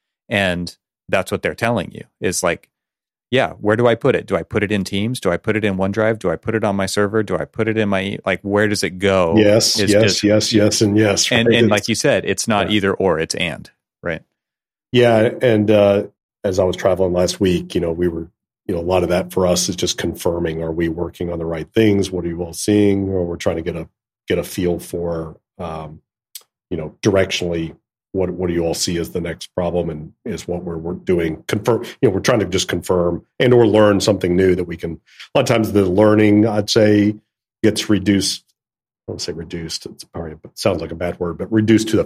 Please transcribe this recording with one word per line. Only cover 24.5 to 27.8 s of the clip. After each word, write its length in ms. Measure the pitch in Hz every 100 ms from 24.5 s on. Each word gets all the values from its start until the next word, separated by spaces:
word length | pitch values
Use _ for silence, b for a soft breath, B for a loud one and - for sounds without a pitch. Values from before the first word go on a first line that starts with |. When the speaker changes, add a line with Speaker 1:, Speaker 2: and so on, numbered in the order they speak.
| - 87 85
Speaker 2:
for, 580 | - 87 87 82 80 80 _ -
um, 440 | 85 80 78 80 _ _ _ - _ _ -
you 80 | 85
know, 180 | 76 -
directionally, 720 | 110 95 92 - 87 85 82 -